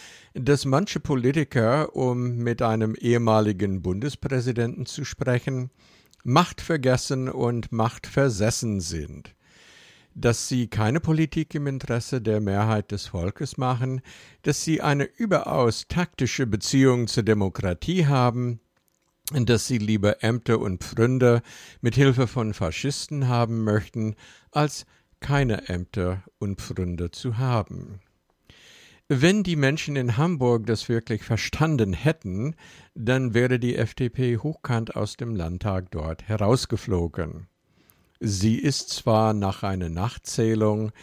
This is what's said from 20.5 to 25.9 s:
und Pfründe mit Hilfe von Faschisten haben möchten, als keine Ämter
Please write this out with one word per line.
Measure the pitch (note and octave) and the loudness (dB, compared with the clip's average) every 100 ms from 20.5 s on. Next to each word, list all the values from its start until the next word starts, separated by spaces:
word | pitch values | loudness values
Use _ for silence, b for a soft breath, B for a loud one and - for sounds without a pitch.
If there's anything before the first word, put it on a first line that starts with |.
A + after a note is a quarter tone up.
| A2+ | 0
und | G#2 F2+ | 0 -4
Pfründe | - - A#2 C3 B2 A#2+ B B B B | -6 0 2 6 6 4 B B B B
mit | A#2 | -2
Hilfe | A2+ C#3 B2+ A#2+ | 4 6 6 2
von | B2+ A2 | 0 -2
Faschisten | G2+ - - C3+ - - D3 B2+ | 0 -2 -2 -4 -6 -8 -4 0
haben | A#2+ A#2 A2+ | 2 2 0
möchten, | A2 G#2+ - A#2 A2 G#2 B B B | 2 2 0 -4 -4 -6 B B B
als | D3+ D3 - - b b _ | -2 0 -2 -16 b b _
keine | - C#3+ C3 G2+ - | -2 2 2 0 -2
Ämter | F2+ F2+ | -6 -6